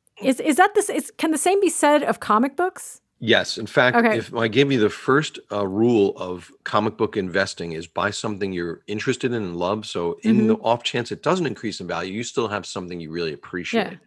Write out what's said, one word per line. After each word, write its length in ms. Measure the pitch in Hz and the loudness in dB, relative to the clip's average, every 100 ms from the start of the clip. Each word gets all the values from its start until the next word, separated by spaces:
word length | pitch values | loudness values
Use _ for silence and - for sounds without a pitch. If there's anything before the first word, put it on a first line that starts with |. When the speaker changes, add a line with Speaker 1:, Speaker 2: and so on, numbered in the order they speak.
| _ _ | _ _
Speaker 1:
is, 180 | 277 254 | -2 0
is 160 | - 285 | 2 4
that 180 | 381 | 4
this, 160 | 415 - | 4 0
is, 220 | - - - | -2 -4 -4
can 140 | 330 | -2
the 60 | 311 | 0
same 240 | 359 392 | 2 4
be 80 | 381 | 2
said 340 | - 294 294 | 2 4 4
of 160 | - - | 2 -4
comic 360 | - 214 269 - | 2 4 4 0
books? 440 | 359 - - - _ _ | -4 -4 -18 -18 _ _
Speaker 2:
Yes. 380 | 113 107 92 - | 2 2 2 -6
In 80 | 110 | -2
fact, 320 | - 127 120 | 2 4 4
Speaker 1:
Okay. 180 | - 110 | 2 0
Speaker 2:
if 120 | 107 117 | -2 -2
I 120 | 113 | 0
give 240 | 113 139 | 2 4
you 80 | 131 | 4
the 120 | 107 | 2
first, 480 | - - 135 156 - - | 0 2 2 2 -8 -8
uh, 140 | 104 101 | -4 -2
rule 480 | 95 117 117 98 87 | 2 4 6 4 2
of 340 | 92 90 - _ - | -8 -10 -12 _ -2
comic 320 | 110 107 - | 0 0 -2
book 200 | 107 - | -4 -2
investing 540 | 92 90 95 - 85 | -2 0 -2 -4 -8
is 160 | 80 82 | -8 -8
buy 240 | - 95 | -4 -4
something 420 | 101 117 101 98 | -2 -6 -6 -4
you're 280 | 92 87 80 - | -4 -6 -8 -8
interested 480 | 107 104 127 131 | -6 -4 -2 -2
in 80 | 120 | -4
and 140 | 98 85 | -4 -4
love. 320 | 87 107 104 | -2 -4 -6
So 320 | 95 85 85 | -4 -4 -2
in 240 | 110 117 110 | 2 4 4
the 80 | 110 | 2
Speaker 1:
Mm-hmm. 100 | 113 | 2
Speaker 2:
off 180 | 120 | 0
chance 280 | - 120 117 | 0 -4 -4
it 120 | 101 | -4
doesn't 240 | - 185 160 | 0 0 0
increase 320 | 107 110 - | -4 -8 -8
in 60 | 90 | -6
value, 260 | 85 92 | -6 -4
you 100 | 101 | -6
still 240 | 120 - 113 | -6 -2 -2
have 160 | 104 87 | -2 -6
something 340 | - 90 87 | -10 -8 -10
you 100 | 80 | -8
really 220 | 82 82 | -4 -4
Speaker 1:
Yeah. 40 | 73 | -6
Speaker 2:
appreciate. 640 | - 90 85 233 - 185 | -10 -10 -4 -4 -4 -8